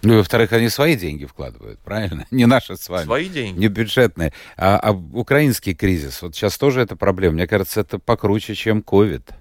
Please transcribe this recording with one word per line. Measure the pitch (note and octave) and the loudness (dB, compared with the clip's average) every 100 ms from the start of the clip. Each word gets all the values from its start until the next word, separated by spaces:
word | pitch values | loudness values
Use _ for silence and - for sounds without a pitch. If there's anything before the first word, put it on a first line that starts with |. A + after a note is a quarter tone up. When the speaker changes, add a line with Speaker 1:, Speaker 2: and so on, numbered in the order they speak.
Speaker 1:
Ну | G#2+ | 6
и, | A2+ | 6
во-вторых, | F#2+ A#2 A2 | 4 2 2
они | A#2 A#2 | 2 0
свои | - D3 | 2 0
деньги | C#3 F2 D2 | 0 -2 -8
вкладывают, | C#2+ - C2+ A#1 G#1 G#1+ | -12 -14 -14 -14 -20 -20
правильно? | - G#2+ G2+ E2+ - | -10 -6 -6 -8 -4
<laughs> | |
Не | B2+ A#2+ | 2 4
наши | B2+ - F#2 | 4 0 -14
с | - | -8
вами. | F2 | -6
Speaker 2:
Свои | D#2+ B2 F#3 | -2 -4 -4
деньги. | E3+ A2 F2+ | -8 -8 0
Speaker 1:
Не | G#2+ | 0
бюджетные. | G2+ A2+ - A#2+ - D#2+ - - - | 0 -2 2 2 2 -6 -6 -20 -2
А, | F#2+ G2+ | 2 2
а | - | 2
украинский | G2 D#2+ A2+ A#2 C#3 D3+ A2+ - | -2 -4 -8 0 2 2 0 -4
кризис, | F2+ G2+ F2+ C#2+ C2+ | -2 0 0 -4 -12
вот | F2 - | -14 -4
щас | G#2 - | -4 0
тоже | C#3 B2+ | 0 2
это | A2 | -2
проблема. | F2+ F#2+ F#2 F#2 | -2 -2 2 0
Мне | D#2+ F2+ | 0 0
кажется, | G#2+ F#2+ - | 0 -2 -4
это | G2+ G2 | -4 -6
покруче, | - A#2 G#2 G#2 - | -2 0 0 -2 -4
чем | G#2 A2+ G#2+ | -6 -2 -2
ковид. | - G2 G#2 C#2+ - - | 2 2 2 0 -12 -20